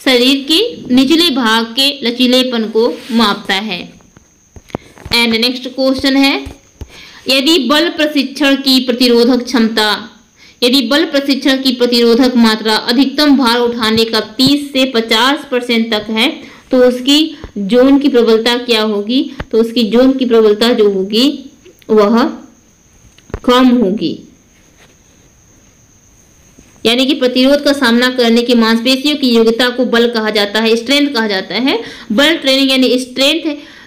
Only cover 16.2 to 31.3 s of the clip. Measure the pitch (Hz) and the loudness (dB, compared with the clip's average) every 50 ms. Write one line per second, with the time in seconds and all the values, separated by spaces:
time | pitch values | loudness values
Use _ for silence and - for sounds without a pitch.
16.2 | 233 277 - - - - - - - - - 254 247 254 247 247 254 269 285 302 | -2 -2 -2 -6 -12 -20 -20 -20 -8 -2 2 4 4 4 2 0 0 2 2 2
17.2 | 311 311 - - - - - 202 202 190 226 247 254 277 277 277 285 285 233 240 | 2 0 -4 -10 -16 -14 -10 -8 -4 0 2 4 4 6 4 4 4 2 2 2
18.2 | 226 214 226 220 226 240 240 247 247 247 233 214 214 220 214 202 202 214 247 269 | 4 4 4 2 2 0 -2 -2 -2 -2 -2 0 0 0 -2 -4 -4 -2 -2 -2
19.2 | 311 - - - - - - 220 233 226 - 254 233 202 208 240 262 269 262 262 | -2 -4 -6 -12 -10 -4 0 0 0 0 0 -2 -2 0 2 2 4 2 2 0
20.2 | 254 226 226 226 220 214 208 208 226 233 247 226 214 208 196 190 190 196 220 220 | 0 0 2 4 4 4 2 2 0 0 2 2 2 2 2 0 -4 -2 0 0
21.2 | 254 294 294 - - - - _ _ - - _ _ - 220 214 202 202 233 233 | 0 0 0 -4 -10 -18 -20 _ _ -20 -20 _ _ 0 2 2 2 4 2 2
22.2 | 269 - - - - - _ _ _ _ _ _ _ _ _ _ _ - _ _ | 0 0 -4 -8 -18 -20 _ _ _ _ _ _ _ _ _ _ _ -20 _ _
23.2 | - - - - - - 247 247 262 254 240 247 220 185 196 - 175 151 - - | -14 -10 -10 -6 0 0 2 4 4 4 4 2 2 0 -2 -2 -4 -6 -6 -8
24.2 | - - - _ _ _ _ _ _ _ _ _ _ _ _ _ _ _ _ _ | -14 -20 -20 _ _ _ _ _ _ _ _ _ _ _ _ _ _ _ _ _
25.2 | _ _ _ _ _ _ _ _ _ _ _ _ _ _ _ _ _ _ _ _ | _ _ _ _ _ _ _ _ _ _ _ _ _ _ _ _ _ _ _ _
26.2 | _ _ _ _ _ _ _ _ - _ _ _ - 220 233 254 269 254 302 - | _ _ _ _ _ _ _ _ -20 _ _ _ -2 -2 0 0 0 0 -2 0
27.2 | 254 247 247 254 254 269 285 285 285 294 285 285 277 233 233 240 254 254 254 254 | -2 -2 0 2 2 2 2 2 2 0 -2 0 0 0 2 2 0 0 0 0
28.2 | 240 233 226 233 240 240 247 233 226 220 226 226 226 254 262 262 269 294 294 285 | 0 2 2 2 2 2 2 2 2 2 0 0 0 0 -2 -2 -2 -2 -2 -2
29.2 | 285 247 233 226 226 220 226 226 247 247 233 247 254 208 208 233 233 233 233 226 | 0 0 2 2 2 2 2 0 0 -2 -2 -2 -4 -2 0 0 0 0 -2 -4
30.2 | 220 214 214 214 202 202 - 220 226 226 226 226 226 - 277 294 285 285 277 233 | -4 -2 -2 -2 -2 -2 -2 -2 0 0 0 0 0 0 0 0 0 0 -2 -2
31.2 | 226 214 | -4 -2